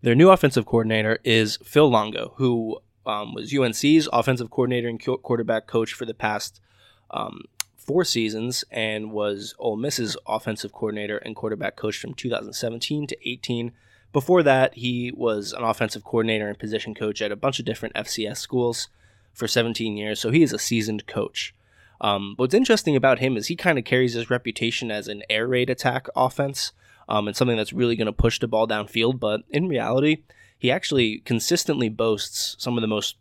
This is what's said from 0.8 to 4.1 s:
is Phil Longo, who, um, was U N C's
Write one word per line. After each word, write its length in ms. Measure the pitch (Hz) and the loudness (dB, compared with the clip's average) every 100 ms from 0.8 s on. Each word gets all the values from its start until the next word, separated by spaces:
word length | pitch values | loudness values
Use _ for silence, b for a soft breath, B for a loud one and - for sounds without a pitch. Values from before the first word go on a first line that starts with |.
| 110 110 110 113 | 2 0 2 0
is 360 | - 113 107 - | 4 4 4 -2
Phil 260 | - 147 151 | 0 4 6
Longo, 440 | 117 107 110 113 - | 6 2 -6 -8 -2
who, 420 | 127 117 113 110 _ _ - | 0 0 -2 -8 _ _ -6
um, 280 | 104 104 | -6 -6
was 180 | - - | -10 -4
U 100 | 139 | 0
N 100 | 127 | 0
C's 360 | 113 143 160 147 | 2 4 4 4